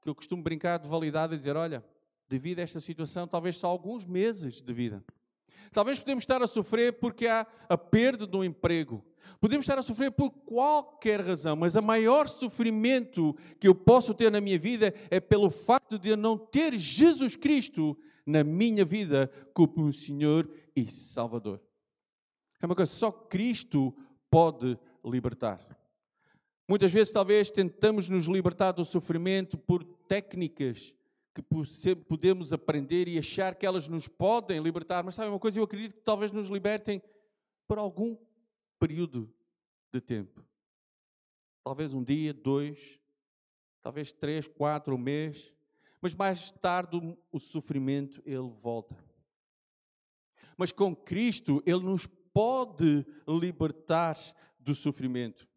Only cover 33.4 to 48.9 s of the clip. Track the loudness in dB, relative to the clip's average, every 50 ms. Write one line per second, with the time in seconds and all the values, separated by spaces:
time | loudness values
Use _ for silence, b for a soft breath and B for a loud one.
33.4 | -4 -4 -4 -4 -4 -2 -2 -2 -4 -6 -8 -8 -8 -10 _ _ 0 2 2 2
34.4 | 0 -2 -4 -2 -2 -4 -4 -4 -6 -4 -4 -4 -4 -6 -8 -8 -6 -6 -6 -2
35.4 | -2 -2 0 0 -2 -2 -4 -12 -12 -12 -14 _ _ -2 -2 0 -2 -4 -4 -6
36.4 | -6 -6 -6 -2 -2 -2 -2 -2 -4 -6 -6 -6 -8 b b b b b b b
37.4 | b _ _ _ _ _ -4 -4 -4 -6 -4 -4 -4 -4 -4 -8 _ _ _ _
38.4 | _ _ _ _ _ _ _ _ -2 -2 0 -4 -6 -4 -4 -10 -10 -10 _ _
39.4 | _ _ _ _ _ _ _ _ _ _ -10 -10 -8 _ -8 -8 -8 -10 _ -20
40.4 | -20 _ _ _ _ _ _ _ _ _ _ _ _ _ _ _ _ _ _ _
41.4 | _ _ _ _ _ -10 -8 -8 -8 -6 -6 -6 -2 -2 -2 -2 -2 -6 -8 -6
42.4 | -2 0 0 0 -2 -4 -10 -14 -18 -20 -20 _ _ _ _ _ _ _ _ _
43.4 | _ _ _ _ _ _ _ _ _ -12 -10 -10 -12 -12 -12 _ -6 -4 -4 -4
44.4 | -6 -8 -4 _ 0 0 0 0 -2 -2 -4 -2 -2 -2 -2 -2 -4 -6 -8 -12
45.4 | -20 -20 _ _ _ _ _ _ _ _ _ _ -6 -6 -4 -2 -2 -2 -2 -2
46.4 | -6 -16 -16 -4 -2 0 0 0 -4 -4 -6 -6 -6 -8 -12 _ _ _ -12 -12
47.4 | -12 -8 -10 -10 -8 -4 -4 -4 -2 -2 -2 -2 -4 -8 -12 -18 -12 -10 -8 -8
48.4 | -8 -10 -12 -10 _ -6 -6 -6 -8 _